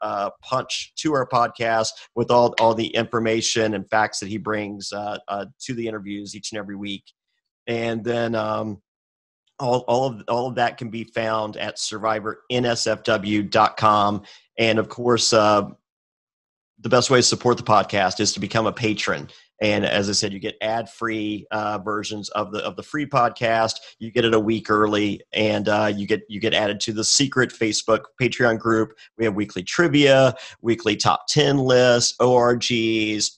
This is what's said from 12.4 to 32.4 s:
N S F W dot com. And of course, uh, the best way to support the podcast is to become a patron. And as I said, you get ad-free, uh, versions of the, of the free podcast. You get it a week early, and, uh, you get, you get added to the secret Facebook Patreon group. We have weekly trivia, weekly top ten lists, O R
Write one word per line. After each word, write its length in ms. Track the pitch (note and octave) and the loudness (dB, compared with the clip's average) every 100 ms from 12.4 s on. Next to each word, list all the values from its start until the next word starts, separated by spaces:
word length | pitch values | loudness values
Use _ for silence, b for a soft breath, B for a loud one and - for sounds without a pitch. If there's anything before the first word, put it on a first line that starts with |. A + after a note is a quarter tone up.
| - | -4
N 160 | B2 B2 | -2 0
S 220 | A#2 A2+ | 0 -2
F 160 | G#2+ | -2
W 400 | - A2 G2+ G#2 | 0 0 0 -2
dot 320 | G2 A2+ G#2+ - | 2 4 4 4
com. 460 | G#2+ G#2 G2+ G#2 B B B - | 4 4 2 -2 B B B -2
And 220 | A2+ A2 | 2 2
of 100 | G#2 | -2
course, 420 | - A#2+ A#2+ - | -2 0 2 4
uh, 360 | A2+ G#2 G#2 G2 - _ _ _ _ _ _ _ _ _ _ | 4 6 4 0 -8 _ _ _ _ _ _ _ _ _ _
the 100 | A#2+ | 0
best 200 | B2 A#2 | 2 4
way 100 | B2+ | 4
to 40 | |
support 340 | - G#2+ B2 A#2 | 4 2 0 0
the 60 | |
podcast 560 | - G#2 F#2+ G2+ F#2 - | 2 2 2 0 0 0
is 140 | G#2 | -2
to 60 | - | -2
become 260 | G2 A2+ G#2+ | -2 0 0
a 60 | |
patron. 560 | - A2 G2+ - D#2 C#2+ b b - | -2 -2 -2 -4 -4 -8 b b -4
And 240 | G#2+ G#2 F#2+ | -2 0 0
as 240 | G#2 G2+ | 0 0
I 20 | |
said, 220 | G2 G#2 | -2 -4
you 60 | G2 | -6
get 180 | G#2+ - | -10 -6
ad-free, 880 | A2 A#2 A2 - A2+ A2 G#2+ G#2+ - | -6 -6 -8 -8 -6 -4 -4 -6 -6
uh, 260 | G#2+ G#2 G#2 | -6 -4 -6
versions 500 | G2 G#2 G2 G#2+ F#2+ | -6 -6 -6 -10 -6
of 200 | G#2+ G2 | -6 -6
the, 80 | G#2 G#2 | -6 -8
of 100 | F#2+ | -10
the 80 | |
free 220 | - D3+ C#3 | -8 -8 -2
podcast. 720 | C3 A#2+ - A#2 A2+ A2+ - B - | 0 0 0 0 2 0 -2 B -16
You 120 | A2+ | -4
get 140 | A#2+ A2+ | 0 4
it 80 | |
a 60 | A2+ | 4
week 300 | G#2+ A2 G#2+ | 2 0 2
early, 520 | G#2+ G#2+ G#2 G#2 G2 - | 2 4 2 0 -4 -6
and, 380 | - G#2+ G#2 G#2 | 0 0 0 0
uh, 200 | G#2 G#2+ G2+ | 2 0 -2
you 100 | G2+ | -2
get, 180 | G#2+ - | -4 -4
you 140 | G#2 | -6
get 120 | A2 | -2
added 280 | F2+ G#2 G#2 | 0 0 -2
to 100 | - | -4
the 140 | A2 G#2+ | -2 0
secret 460 | - C3+ C3 A#2 | 2 2 0 -2
Facebook 500 | - A2+ G#2 - G#2+ - - | 0 -2 -2 0 0 -2 -4
Patreon 380 | A#2+ - A#2+ A2 | -2 2 0 2
group. 340 | A2+ A2 G#2+ b b - | 0 0 0 b b -4
We 60 | |
have 100 | A2+ G2 | -2 -2
weekly 280 | G#2 F#2 | -4 -6
trivia, 720 | F2+ - E3+ C#3+ C#3 C3+ C3 B B B | -4 0 2 4 6 6 6 B B B
weekly 360 | A#2 A2 G#2+ G#2 | -2 0 0 0
top 300 | G#2+ - - | 2 0 0
ten 300 | D3+ C#3+ C#3 | 0 2 2
lists, 560 | C3 B2 B2+ A#2+ - - | 4 6 6 4 2 2
O 160 | B2 | 4
R 220 | B2 | 4